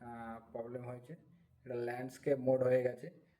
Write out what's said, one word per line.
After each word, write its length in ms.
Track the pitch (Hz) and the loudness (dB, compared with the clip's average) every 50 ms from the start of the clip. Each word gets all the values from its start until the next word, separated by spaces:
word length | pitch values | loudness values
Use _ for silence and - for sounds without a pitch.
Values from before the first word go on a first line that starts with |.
আহ, 520 | 120 120 117 117 117 113 113 113 - - - | -16 -14 -12 -12 -12 -12 -12 -12 -14 -12 -10
প্রবলেম 320 | 117 117 120 123 127 123 | -8 -8 -6 -8 -8 -8
হয়েছে, 280 | 123 127 123 120 - 160 - - - - - _ _ _ _ - | -8 -10 -12 -12 -14 -16 -18 -18 -20 -20 -20 _ _ _ _ -10
এটা 100 | 123 123 | -6 -4
ল্যান্ডস্কেপ 640 | 120 120 120 123 123 131 127 - - - 151 139 131 | -2 -2 -2 -2 -4 -6 -8 -8 -4 0 2 2 4
মোড 240 | 123 131 131 131 127 | 4 4 4 6 6
হয়ে 200 | 127 127 127 123 | 6 6 6 4
গেছে। 280 | 123 123 - - 165 - - _ _ _ _ | 2 0 -4 -10 -14 -16 -18 _ _ _ _